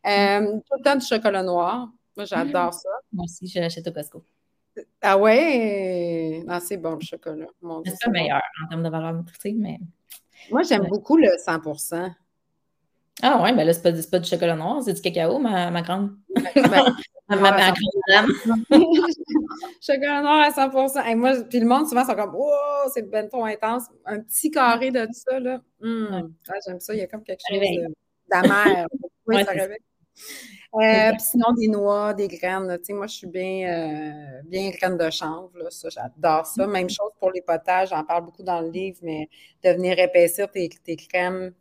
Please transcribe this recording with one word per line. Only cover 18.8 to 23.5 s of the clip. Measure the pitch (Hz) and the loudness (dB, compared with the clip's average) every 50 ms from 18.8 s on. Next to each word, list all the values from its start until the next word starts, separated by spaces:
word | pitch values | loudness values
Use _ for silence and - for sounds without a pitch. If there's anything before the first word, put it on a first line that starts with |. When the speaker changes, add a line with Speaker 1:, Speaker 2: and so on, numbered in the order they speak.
| 359 339 339 330 349 339 311 - - - 311 311 311 - - - 370 359 339 _ | 8 8 4 2 2 0 -4 -6 -10 -2 -2 -2 -2 -2 -12 -14 -14 -16 -16 _
Speaker 1:
Chocolat | - - 277 269 277 285 294 285 | -2 -2 0 0 0 0 0 0
noir | 285 285 302 302 | 2 4 6 6
à | 294 294 | 6 6
cent | 294 285 269 269 | 6 2 0 2
pour | 262 262 269 269 | 2 0 0 2
cent. | 269 285 233 | 0 -2 -2
Hey, | 233 226 | 0 0
moi, | 226 233 262 269 247 220 - | 2 4 2 2 2 -2 -2
puis | - 247 | 0 2
le | 226 | 4
monde, | 233 240 277 311 | 4 4 4 2
souvent, | 302 240 240 262 | 2 0 0 0
sont | 254 214 | 0 0
comme, « | 190 208 190 170 | -2 -2 -4 -2
Wow, | 190 277 294 294 285 285 294 285 285 277 262 | -2 0 2 2 0 0 -2 -2 -2 -2 -2
c'est | 269 247 214 190 | -4 -6 -8 -4
ben | 220 214 214 208 | -4 -4 -4 -4
trop | - 247 226 | -6 -6 -4
intense. » | 220 | -4